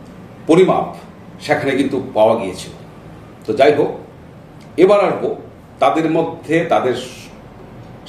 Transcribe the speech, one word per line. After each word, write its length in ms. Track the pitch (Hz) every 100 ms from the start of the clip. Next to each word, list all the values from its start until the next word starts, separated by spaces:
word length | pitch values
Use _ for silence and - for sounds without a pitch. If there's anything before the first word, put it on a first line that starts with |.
| - - - - -
পরিমাপ 400 | 165 170 120 - - - - - -
সেখানে 260 | - - 139 131
কিন্তু 180 | - 127 -
পাওয়া 200 | 107 110 110
গিয়েছিল। 320 | 95 - - - - - - - - -
তো 60 | - 110
যাই 140 | 135 -
হোক, 140 | - - - - - - - - - -
এবার 160 | 190 208 180
আসবো 200 | - - - - - - -
তাদের 260 | 135 156 160
মধ্যে, 400 | 165 - - - 165 -
তাদের 220 | - 127 120 - - - - - - - - - -